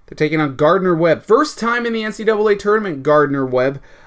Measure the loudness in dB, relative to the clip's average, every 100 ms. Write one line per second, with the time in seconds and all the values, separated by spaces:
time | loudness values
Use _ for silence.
0 | -20 -4 -2 0 -2 0 2 2 2 2
1 | 2 0 2 2 2 -4 -4 -2 -4 -4
2 | -6 -4 -2 0 2 0 0 0 -2 -4
3 | 0 2 2 0 -2 0 0 -4 -12 -20